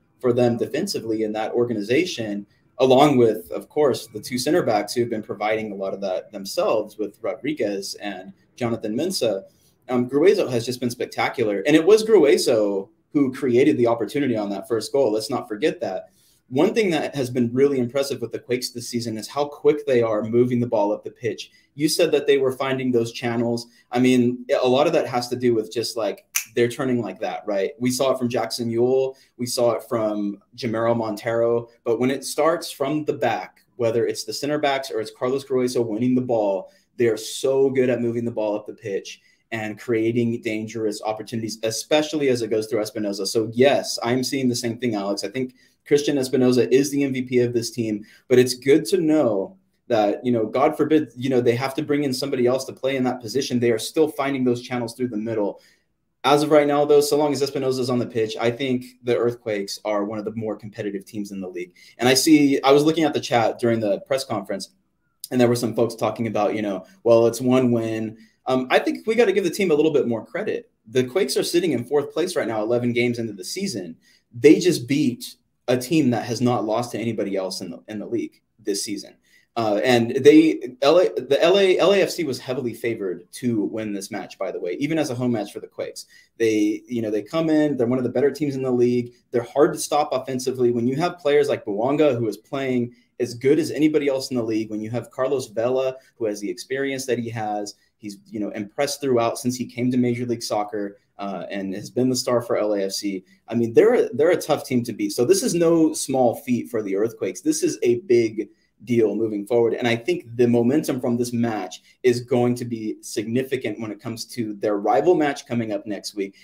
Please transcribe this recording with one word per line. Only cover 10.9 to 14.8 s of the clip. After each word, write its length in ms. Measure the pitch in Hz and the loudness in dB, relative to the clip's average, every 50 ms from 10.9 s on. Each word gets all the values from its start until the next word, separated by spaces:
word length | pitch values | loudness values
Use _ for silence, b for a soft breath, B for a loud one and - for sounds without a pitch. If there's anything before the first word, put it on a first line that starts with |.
| 120 - 98 - - 117 120 143 - 135 113 104 101 98 | -2 -4 -6 -4 -2 -2 -2 -2 0 0 0 0 0 0
And 120 | - 147 151 | 2 4 4
it 120 | 165 160 | 6 8
was 180 | 190 220 220 214 | 8 6 6 6
Grueso 840 | 220 220 185 143 147 180 - - 151 120 110 104 101 101 98 98 - _ _ _ _ - | 6 6 6 8 6 6 4 4 2 2 4 2 2 0 -2 -6 -8 _ _ _ _ 0
who 200 | 147 139 123 127 | 2 2 2 0
created 440 | - 147 127 117 123 143 156 - | -2 0 2 4 6 6 4 4
the 100 | 123 117 | 4 4
opportunity 480 | 113 117 117 107 - - 143 143 127 113 | 2 2 0 -2 -4 -2 -2 0 0 0
on 140 | 107 104 101 | -2 -2 -4
that 180 | 98 90 - | -6 -8 -4
first 240 | - 117 107 | -4 -4 -4